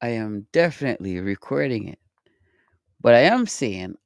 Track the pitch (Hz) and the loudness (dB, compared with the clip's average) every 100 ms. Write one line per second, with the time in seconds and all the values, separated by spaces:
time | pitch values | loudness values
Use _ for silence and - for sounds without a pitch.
0 | 120 113 107 104 104 165 170 - 135 104 | -6 -6 -6 -10 -2 0 0 -2 -6 -6
1 | 95 90 98 98 - 139 143 113 90 - | -8 -6 -6 -8 -6 -4 -4 -4 -8 -16
2 | _ _ _ _ _ _ _ _ _ _ | _ _ _ _ _ _ _ _ _ _
3 | 120 120 165 254 226 - 120 92 92 - | 6 6 6 4 -2 -4 -6 -4 -10 -14